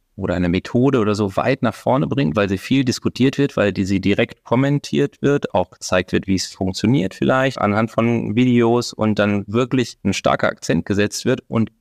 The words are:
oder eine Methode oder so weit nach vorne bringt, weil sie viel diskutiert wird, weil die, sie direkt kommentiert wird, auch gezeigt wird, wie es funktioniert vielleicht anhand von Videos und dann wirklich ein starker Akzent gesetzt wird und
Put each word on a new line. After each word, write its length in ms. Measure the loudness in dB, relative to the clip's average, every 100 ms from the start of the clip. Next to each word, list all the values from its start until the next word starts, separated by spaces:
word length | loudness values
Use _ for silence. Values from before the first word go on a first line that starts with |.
| _ -8
oder 180 | -4
eine 160 | 0 0
Methode 500 | 0 0 0 2 2
oder 140 | 2
so 220 | 0 -2 0
weit 260 | -2 0
nach 140 | -2 -2
vorne 320 | -2 0 0
bringt, 280 | -2 0 0
weil 140 | 0
sie 80 | -2
viel 260 | 0 0
diskutiert 540 | 0 -2 -4 0 0 2
wird, 180 | 0 0
weil 160 | 0
die, 140 | 0 0
sie 140 | 0
direkt 440 | 2 0 0 -4
kommentiert 800 | -2 0 2 0 -2 -2 -2 _
wird, 320 | 0 0 0
auch 160 | -2 -2
gezeigt 420 | -8 -2 -2 0
wird, 140 | -2 0
wie 100 | -2
es 120 | -2
funktioniert 680 | -6 -6 -2 2 2 0
vielleicht 460 | -2 0 2 0 0
anhand 320 | 0 0 0
von 440 | 0 0 0 0 2
Videos 580 | 4 4 4 2 -2
und 260 | -2 0 2
dann 240 | 0 0 -2
wirklich 520 | -2 0 -2 -2 -4
ein 100 | -4
starker 340 | 0 0 0 0
Akzent 380 | -2 -2 -2 0
gesetzt 400 | 0 0 -2 -2
wird 160 | -2 -2
und 240 | -2 -2 -6